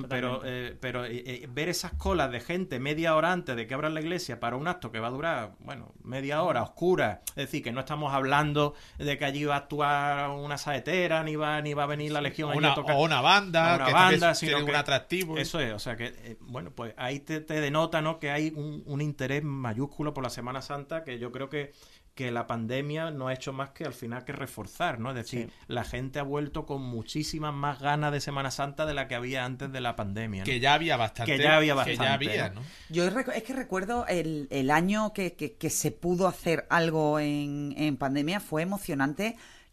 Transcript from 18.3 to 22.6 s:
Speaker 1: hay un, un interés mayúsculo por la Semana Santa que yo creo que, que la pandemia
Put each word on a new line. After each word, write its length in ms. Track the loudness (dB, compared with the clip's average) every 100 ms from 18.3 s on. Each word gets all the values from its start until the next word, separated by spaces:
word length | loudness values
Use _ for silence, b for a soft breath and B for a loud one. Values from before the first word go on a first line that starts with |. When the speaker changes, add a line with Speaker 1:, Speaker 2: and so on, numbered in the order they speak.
Speaker 1:
hay 240 | 0 -2 -2
un, 260 | -8 -8 -6
un 160 | -2
interés 420 | -2 -2 -2 -2
mayúsculo 720 | -2 -4 -4 -2 -4 -4 -6
por 100 | -4
la 60 | -4
Semana 320 | -6 -6 -8
Santa 420 | -8 -10 -6 -8
que 140 | -6 -8
yo 120 | -8
creo 200 | -8 -6
que, 220 | -6 -8 b b b b
que 160 | -8 -4
la 160 | -2 -2
pandemia 640 | -2